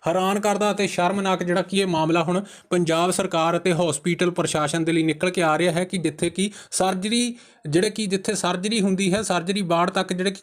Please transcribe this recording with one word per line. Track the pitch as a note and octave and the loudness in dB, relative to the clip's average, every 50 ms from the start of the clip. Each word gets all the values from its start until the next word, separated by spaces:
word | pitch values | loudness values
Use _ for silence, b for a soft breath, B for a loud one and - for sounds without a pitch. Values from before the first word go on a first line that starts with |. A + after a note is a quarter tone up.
| B | B
ਹੈਰਾਨ | E3 E3+ F#3 F#3 F#3+ G3+ G#3 | 0 0 2 2 2 0 2
ਕਰਦਾ | G#3 G#3 G3+ G3+ G#3 G#3 | 2 2 2 2 2 0
ਅਤੇ | F#3+ G3+ G3+ | 2 0 -2
ਸ਼ਰਮਨਾਕ | F#3 - - F3 F3+ F#3+ G3+ G3 F#3+ F#3 F3 | -2 0 0 0 0 0 0 0 0 0 0
ਜਿਹੜਾ | F3+ F3 F3 F#3+ | 0 0 0 0
ਕਿ | F3+ F#3 G3 G3 | 0 0 0 0
ਇਹ | G3 | 0
ਮਾਮਲਾ | F#3+ E3 D#3 D#3+ D#3+ E3 F3 | 0 0 0 2 2 2 2
ਹੁਣ | D#3+ F3 F3+ G3 G3+ B B B B B | 2 2 0 -2 -2 B B B B B
ਪੰਜਾਬ | F3+ F3 F3 D#3+ D#3+ E3 F3 F#3 | 0 2 2 2 2 2 2 2
ਸਰਕਾਰ | F3+ - F#3+ F#3 - E3 D#3+ E3+ E3+ | 2 0 -2 0 0 0 2 2 0
ਅਤੇ | E3+ E3+ F#3 E3+ D#3 | 2 2 0 2 2
ਹਸਪੀਟਲ | F3 D#3+ C#3+ - - F3+ E3+ - F#3 F3 | 2 0 0 -2 -2 -4 0 0 0 0
ਪ੍ਰਸ਼ਾਸਨ | F3 F3+ D#3 - - D3+ D3+ C#3+ - E3 D#3+ | 0 0 -2 0 0 0 0 0 0 0 0
ਦੇ | E3+ | 2
ਲਈ | E3+ E3 | 2 2
ਨਿਕਲ | D#3+ D#3+ D3+ D3+ F3+ F#3 | 2 0 0 0 -2 -2
ਕੇ | F3+ F#3 | 0 2
ਆ | E3+ D#3 D3+ D#3 | 2 2 2 2
ਰਿਹਾ | F3 F3+ | 2 2
ਹੈ | D#3 F3 F#3 | 2 0 -2
ਕਿ | F#3 G3 F3+ | -2 -4 -2
ਜਿੱਥੇ | D#3+ D#3 D3+ - F3 E3+ | -2 -4 -2 -2 -4 -2
ਕਿ | - F#3+ G3 G#3 B B B B | -2 -2 -4 -4 B B B B
ਸਰਜਰੀ, | B - F#3+ F#3 F#3+ F#3 F#3+ G#3+ A#3 A#3+ A#3+ A#3+ A#3+ B B B B B B D3+ | B 0 0 0 0 -2 -2 -2 0 0 -2 -2 -6 B B B B B B 0
ਜਿਹੜੇ | C#3+ F3 G#3+ G#3 | 0 2 2 0
ਕਿ | G3+ A3 A3 | -2 -4 -4
ਜਿੱਥੇ | F#3 G3 F#3+ G3 - G#3 | -2 -2 -2 -2 -2 -4
ਸਰਜਰੀ | F#3+ - F3+ F3+ F3+ F#3 G#3+ A#3 A3 | -2 -2 -2 -2 -2 -2 -2 -2 0
ਹੁੰਦੀ | F#3+ G3 F#3+ F#3 G3 F3+ | 0 0 0 0 0 0
ਹੈ, | F#3 A3 | 0 0
ਸਰਜਰੀ | G#3+ - F3+ F3 E3 F#3 G3 G#3 | 0 0 -2 -2 0 -2 -4 -2
ਵਾਰਡ | F#3+ E3 E3+ E3 F3+ F#3 | 0 0 2 2 2 0
ਤੱਕ | - F#3+ F#3 F#3 | 0 -2 -2 -2
ਜਿਹੜੇ | F#3+ F3+ F#3 G3 | -4 -2 -2 -4
ਕਿ | F#3+ - | -4 -6